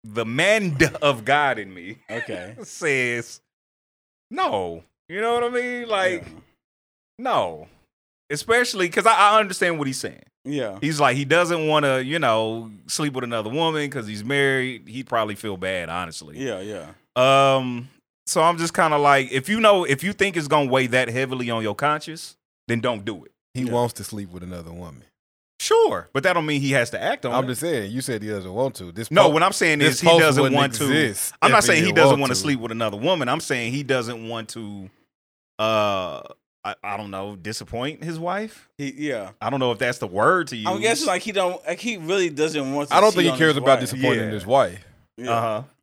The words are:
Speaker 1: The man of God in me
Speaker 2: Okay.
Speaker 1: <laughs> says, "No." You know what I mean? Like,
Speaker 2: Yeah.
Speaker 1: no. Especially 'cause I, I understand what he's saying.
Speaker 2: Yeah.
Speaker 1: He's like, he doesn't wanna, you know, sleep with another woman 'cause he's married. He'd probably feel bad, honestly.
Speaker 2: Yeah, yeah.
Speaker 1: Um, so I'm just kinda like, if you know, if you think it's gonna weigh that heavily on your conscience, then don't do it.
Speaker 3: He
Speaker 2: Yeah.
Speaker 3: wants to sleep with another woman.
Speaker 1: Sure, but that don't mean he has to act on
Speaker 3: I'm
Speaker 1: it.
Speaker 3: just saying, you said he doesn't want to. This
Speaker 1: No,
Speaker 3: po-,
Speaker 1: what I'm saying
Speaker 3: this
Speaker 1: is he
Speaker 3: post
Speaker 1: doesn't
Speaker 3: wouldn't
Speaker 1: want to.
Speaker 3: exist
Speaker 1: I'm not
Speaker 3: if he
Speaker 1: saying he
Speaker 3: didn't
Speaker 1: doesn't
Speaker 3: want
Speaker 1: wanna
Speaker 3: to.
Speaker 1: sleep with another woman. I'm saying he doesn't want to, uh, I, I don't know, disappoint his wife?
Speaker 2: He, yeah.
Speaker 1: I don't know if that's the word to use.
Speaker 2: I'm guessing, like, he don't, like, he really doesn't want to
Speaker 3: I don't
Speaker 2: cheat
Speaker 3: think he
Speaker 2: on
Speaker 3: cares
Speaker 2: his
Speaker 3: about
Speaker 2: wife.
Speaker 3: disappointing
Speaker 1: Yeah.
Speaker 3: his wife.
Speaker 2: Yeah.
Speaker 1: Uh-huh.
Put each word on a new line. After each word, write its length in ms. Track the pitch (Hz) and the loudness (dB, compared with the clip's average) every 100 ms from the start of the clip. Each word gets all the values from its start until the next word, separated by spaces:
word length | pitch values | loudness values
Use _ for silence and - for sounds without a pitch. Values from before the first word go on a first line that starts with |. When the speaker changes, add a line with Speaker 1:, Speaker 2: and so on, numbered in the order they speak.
Speaker 1:
The 220 | 110 107 110 | -8 -6 -4
man 520 | 127 185 220 190 139 151 - | 0 2 2 0 0 0 2
of 240 | 147 123 110 | 0 0 0
God 340 | 143 143 117 | 2 2 -2
in 140 | 98 | -8
me 240 | 92 90 107 - | -16 -16 -18 -12
Speaker 2:
Okay. 460 | 113 117 95 90 117 | -10 -8 -10 -12 -16
Speaker 1:
<laughs> 40 | |
says, 760 | 214 - 170 135 123 120 113 - _ _ _ _ _ _ _ _ _ | -18 -6 -2 0 0 -4 -8 -18 _ _ _ _ _ _ _ _ _
"No." 540 | 285 359 101 90 82 _ _ _ | -4 -2 -2 -4 -8 _ _ _
You 140 | 180 | -6
know 120 | 226 240 | -2 0
what 80 | |
I 60 | 240 | 0
mean? 380 | 247 247 247 233 | -2 -4 -6 -4
Like, 340 | 202 185 170 | 0 0 -2
Speaker 2:
Yeah. 100 | - 160 _ _ _ _ _ _ _ - | -10 -20 _ _ _ _ _ _ _ -10
Speaker 1:
no. 480 | 254 170 95 78 80 _ _ _ _ _ _ | -2 0 -2 -6 -18 _ _ _ _ _ _
Especially 580 | 147 - 233 240 208 175 | -10 0 2 2 -2 -2
'cause 160 | 180 208 | 2 4
I, 80 | |
I 260 | 208 202 220 | 6 6 6
understand 380 | 208 185 180 165 | 2 -2 -2 0
what 100 | 135 | -4
he's 120 | 131 | -4
saying. 240 | 98 - _ _ 131 | -10 -12 _ _ -8
Speaker 2:
Yeah. 320 | 147 113 98 | -6 -6 -4
Speaker 1:
He's 180 | 139 151 | -4 2
like, 160 | 139 127 | 2 2
he 80 | 139 | 2
doesn't 420 | 165 175 170 156 | 2 2 0 2
wanna, 320 | 151 143 131 | 2 2 0
you 180 | 131 165 | -2 0
know, 540 | 131 110 110 110 113 101 - | 2 2 0 -4 -10 -18 -8
sleep 260 | - 147 | -4 -2
with 120 | 127 120 | -4 -4
another 240 | 117 107 | -4 -4
woman 400 | 139 165 156 143 | -2 -2 -2 -6
'cause 180 | 135 107 | -8 -8
he's 160 | 104 | -10
married. 640 | 110 139 139 135 127 120 71 | -4 0 2 2 -2 -8 -14
He'd 200 | 120 123 | -14 -4
probably 280 | 120 107 101 | -2 -2 -4
feel 220 | 110 95 | -8 -6
bad, 320 | 92 92 82 | -4 -4 -4
honestly. 480 | 85 87 78 78 78 | -6 -8 -12 -16 -10
Speaker 2:
Yeah, 240 | 135 95 | -8 -8
yeah. 260 | 101 101 78 - _ 127 | -8 -12 -14 -20 _ 2
Speaker 1:
Um, 720 | 131 135 139 135 127 120 127 _ _ _ - | 4 6 6 2 -2 -8 -12 _ _ _ -4
so 160 | 175 | 2
I'm 160 | 160 170 | 2 2
just 160 | 165 | -2
kinda 240 | - 165 147 | 0 2 4
like, 340 | 143 139 131 | 6 4 4
if 180 | 131 135 | -4 -2
you 100 | 220 | 4
know, 240 | 220 202 | 6 6
if 180 | 170 139 | 4 -2
you 100 | 180 | -2
think 240 | 202 196 175 | -2 -2 -2
it's 100 | 147 | 0
gonna 220 | 151 139 | 0 4
weigh 160 | 131 127 | 2 4
that 220 | 127 120 | 2 0
heavily 400 | 120 131 127 120 | -2 -4 -4 -4
on 120 | 113 | -2
your 140 | 107 101 | -2 -2
conscience, 640 | 143 151 - 160 - _ _ _ - | -2 -2 -6 -14 -16 _ _ _ -6
then 100 | 117 | -2
don't 240 | 123 113 98 | -2 -4 -8
do 200 | 95 - | -10 -14
it. 60 | _ _ | _ _
Speaker 3:
He 100 | 127 | -8
Speaker 2:
Yeah. 80 | 127 | -2
Speaker 3:
wants 200 | 120 120 - | 0 -2 -4
to 80 | 98 | -12
sleep 240 | 107 98 | -12 -12
with 140 | 87 | -14
another 280 | 90 87 82 | -12 -12 -14
woman. 320 | 85 85 67 _ _ _ _ _ _ | -16 -16 -18 _ _ _ _ _ _
Speaker 1:
Sure, 500 | - 440 427 95 - | 2 4 4 2 -2
but 100 | 135 | 0
that 100 | 185 | 2
don't 120 | 180 151 | 0 0
mean 140 | 147 | 0
he 100 | 135 | 2
has 180 | 135 120 | 2 0
to 80 | 92 | -2
act 200 | 135 277 127 | -4 -4 -2
on 80 | 120 | -2
Speaker 3:
I'm 80 | |
Speaker 1:
it. 40 | 127 | -2
Speaker 3:
just 120 | 120 | -4
saying, 300 | 160 139 98 | -2 -2 -4
you 80 | 120 | -6
said 220 | 135 113 | -6 -6
he 60 | 107 | -4
doesn't 220 | 104 92 | -8 -6
want 220 | 98 135 - | -4 -4 -4
to. 160 | 90 | -12
This 180 | 85 113 | -10 0
Speaker 1:
No, 120 | 156 170 | 4 6
Speaker 3:
po-, 40 | |
Speaker 1:
what 140 | 151 | 6
I'm 80 | 180 | 2
saying 260 | - 175 151 | 2 0 4
Speaker 3:
this 160 | 147 127 | 2 4
Speaker 1:
is 60 | |
he 60 | 170 | 6
Speaker 3:
post 140 | 170 | 8
Speaker 1:
doesn't 200 | 156 139 | 6 4
Speaker 3:
wouldn't 160 | 135 139 | 4 2
Speaker 1:
want 160 | 139 113 | 2 0
to. 100 | 143 | 0
Speaker 3:
exist 480 | 147 139 98 - - | 2 0 -2 -8 0
Speaker 1:
I'm 100 | 196 | 4
not 80 | 208 | 4
Speaker 3:
if 40 | - | 4
he 20 | |
Speaker 1:
saying 120 | 165 | 4
he 40 | 160 | 4
Speaker 3:
didn't 80 | - | 6
Speaker 1:
doesn't 140 | 139 | 6
Speaker 3:
want 80 | 143 | 6
Speaker 1:
wanna 120 | 135 | 2
Speaker 3:
to. 60 | 123 | 0
Speaker 1:
sleep 200 | 151 131 | 0 -2
with 100 | 113 | -4
another 260 | 113 110 101 | -4 -4 -2
woman. 300 | 143 170 123 | 0 0 0
I'm 120 | 147 | -2
saying 320 | - 131 117 | -2 -4 -2
he 100 | 135 | -4
doesn't 440 | 135 131 117 117 113 | -2 -2 -2 -8 -10
want 220 | 113 110 | -10 -10
to, 400 | 123 104 101 95 _ _ _ _ _ _ - | -12 -12 -12 -16 _ _ _ _ _ _ -2
uh, 640 | 110 110 104 98 90 67 - - _ _ | 2 2 2 0 -4 -8 -14 -20 _ _
I, 120 | 101 - | -12 -12
I 140 | 101 101 | -10 -10
don't 140 | 101 | -10
know, 240 | 98 101 101 | -10 -10 -10
disappoint 680 | 104 110 107 117 135 156 | -10 -10 -10 -8 -8 -8
his 140 | 160 160 | -10 -8
wife? 500 | 170 190 220 - _ - | -6 -6 -8 -14 _ -10
Speaker 2:
He, 140 | 143 135 147 | -10 -6 -6
yeah. 220 | 120 95 _ | -6 -8 _
Speaker 1:
I 80 | 107 | -4
don't 100 | 135 | 0
know 120 | 127 | 0
if 60 | 110 | 0
that's 180 | 127 120 | -2 -2
the 100 | 107 | -4
word 400 | 90 123 180 156 | 2 4 4 0
to 60 | 120 | -4
use. 100 | 107 | -4
Speaker 2:
I'm 120 | 190 | 0
guessing, 260 | 214 247 - | 0 2 0
like, 140 | 180 | -2
he 80 | 214 | -2
don't, 320 | 196 180 - 151 | 0 0 -2 -6
like, 140 | 175 | -6
he 180 | 233 208 | -6 -6
really 320 | 160 196 175 | -2 0 0
doesn't 440 | 143 156 151 135 | 0 -2 0 -2
want 160 | 143 143 | -4 4
to 60 | 156 | 6
Speaker 3:
I 40 | |
don't 80 | 214 | 6
Speaker 2:
cheat 40 | 180 | 6
Speaker 3:
think 60 | 170 | 2
he 60 | |
Speaker 2:
on 60 | 156 | 4
Speaker 3:
cares 120 | 160 | 4
Speaker 2:
his 80 | 139 | 4
Speaker 3:
about 220 | 127 135 | 4 4
Speaker 2:
wife. 0 | |
Speaker 3:
disappointing 440 | 127 131 127 117 - | 2 0 0 0 -2
Speaker 1:
Yeah. 60 | |
Speaker 3:
his 140 | 107 92 | -6 2
wife. 400 | 135 101 92 - _ _ - | 4 4 -2 -20 _ _ -12
Speaker 2:
Yeah. 140 | 123 | -2
Speaker 1:
Uh-huh. 320 | 117 113 107 135 _ | 0 0 -4 -8 _